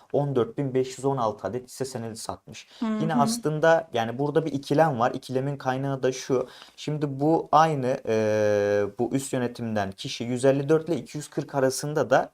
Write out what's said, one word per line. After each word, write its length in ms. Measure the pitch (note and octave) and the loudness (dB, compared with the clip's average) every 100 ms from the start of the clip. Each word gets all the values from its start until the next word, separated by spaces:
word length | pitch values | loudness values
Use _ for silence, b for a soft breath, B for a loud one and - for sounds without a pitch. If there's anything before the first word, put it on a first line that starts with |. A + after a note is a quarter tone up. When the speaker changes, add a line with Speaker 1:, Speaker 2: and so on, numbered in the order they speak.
| B | B
Speaker 1:
on 240 | C3 C#3+ B2+ | -4 0 0
dört 220 | A2+ - | 0 -2
bin 160 | C#3 | -2
beş 240 | C3 C3 - | -2 -2 -2
yüz 60 | |
on 120 | C3+ C3+ | -2 0
altı 300 | A2+ G#2+ G2 | -2 -2 -6
adet 220 | A#2+ B2+ | -8 -10
hisse 160 | - | -10
senedi 320 | C3 A#2+ A2+ A2 | -8 -8 -10 -10
satmış. 520 | - - - - - B | -12 -12 -14 -20 -20 B
Speaker 2:
Hı 60 | A3+ | -6
Speaker 1:
Yine 280 | A3 E3 | -2 0
Speaker 2:
hı. 60 | G3 | 2
Speaker 1:
aslında 680 | A2 A#3 D3+ D#3 D#3+ E3 - | 2 0 -2 2 4 4 2
yani 260 | A#2 A2+ A#2+ | -2 -2 -2
burada 280 | D3 D3 D#3+ | 0 0 0
bir 60 | |
ikilem 460 | C#3 C#3 C#3+ D#3+ B2+ | -4 0 4 4 4
var. 120 | B2 | 0
İkilemin 420 | C3+ - B2+ C#3 C#3+ | -2 -4 -4 -4 -4
kaynağı 460 | C3 C3 C#3 C3+ | -4 -2 -4 -2
da 100 | B2+ | -2
şu. 360 | C3 - B2+ - B B - | -2 -2 -2 -2 B B -12
Şimdi 440 | - D3+ C#3+ C3+ | -6 -4 -4 0
bu 280 | D3 D#3+ - | 2 2 4
aynı, 440 | D3 D#3+ D3 B2 C3 - | 4 6 2 0 -2 0
e, 760 | A2 A2 G#2+ G#2 G#2 G2+ G#2 G2+ - | 0 2 2 4 4 4 2 0 -2
bu 120 | A#2+ | -2
üst 200 | C3+ C3+ | -2 -2
yönetimden 580 | C3 A#2+ A#2+ A#2 G#2+ G2 | -2 -2 -4 -4 -2 -4
kişi 340 | F#2+ C3+ - | -6 -10 -8
yüz 200 | A#2 B2 | -4 2
elli 240 | C3+ C#3 C#3 | 4 4 2
dört 200 | D#3+ D#3+ | 2 2
ile 80 | D#3 | -4
iki 220 | - D3+ | -4 -10
yüz 100 | C#3+ | -8
kırk 260 | - C#3 | -8 -4
arasında 560 | C#3+ C3 C3 D3 D3+ A2+ | 0 0 0 -4 -2 2
da 200 | C#3 - | 2 2